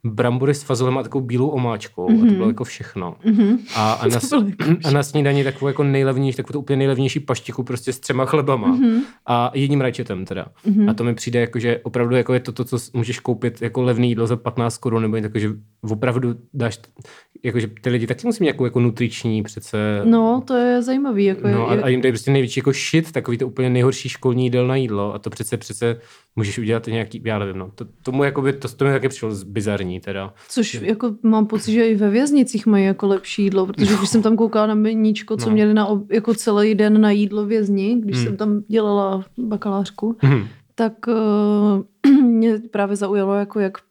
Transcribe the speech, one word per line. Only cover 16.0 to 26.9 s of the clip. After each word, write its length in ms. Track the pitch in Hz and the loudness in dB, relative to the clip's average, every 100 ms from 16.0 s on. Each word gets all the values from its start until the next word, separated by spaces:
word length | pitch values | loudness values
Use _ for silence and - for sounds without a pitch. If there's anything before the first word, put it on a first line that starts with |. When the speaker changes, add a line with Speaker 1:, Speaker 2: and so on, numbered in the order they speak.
| 127 120 123 117 - | 0 0 -2 -6 -10
Speaker 1:
dáš 240 | 139 117 - | -4 -4 -4
t-, 120 | - - - - _ - | -18 -20 -20 -20 _ -8
jakože 240 | 123 117 107 107 | -4 -2 -4 -6
ty 80 | 127 | -2
lidi 180 | 120 110 | -2 -2
taky 200 | - 240 | -4 -4
musí 160 | 226 | 0
mít 20 | 160 | 0
nějakou 200 | 139 123 | 0 -2
jako 140 | 123 | 2
nutriční 640 | 120 113 120 - 117 110 | 0 0 -4 -2 -2 -2
přece 580 | 104 - - 107 107 104 | -4 -12 -8 -4 -2 0
Speaker 2:
No, 400 | 226 233 226 240 233 | 4 4 4 0 -2
to 60 | 247 | 0
je 260 | 247 247 | 2 0
zajímavý, 440 | 240 262 285 202 196 | 0 -2 -2 2 2
jako 220 | 190 208 | 2 0
Speaker 1:
No 200 | 113 117 | 0 2
Speaker 2:
je, 100 | - | 2
Speaker 1:
a, 40 | 131 | 2
a 20 | |
jim 140 | 127 | 2
dají 100 | 131 | 2
prostě 200 | 113 - | 0 2
největší 280 | 139 123 - | 2 2 0
jako 120 | 131 | 0
shit, 380 | 139 - 160 160 | -2 0 0 0
takový 260 | 135 - 120 | -4 -2 -2
to 100 | 131 | -2
úplně 220 | 127 127 | -2 0
nejhorší 400 | 123 127 131 127 | 4 2 0 -8
školní 340 | - 131 123 | -2 0 0
jídelné 360 | 127 123 127 135 | 2 2 2 0
jídlo 340 | 127 101 101 | -2 -2 -4
a 60 | 104 | -6
to 100 | 107 | -10
přece, 280 | - 110 113 | -8 -6 -6
přece 400 | - - 120 117 - - _ - | -8 -4 -4 -4 -10 -20 _ -4
můžeš 240 | 101 101 | -4 -2
udělat 280 | 110 113 | -2 -2
i 40 | 113 | -2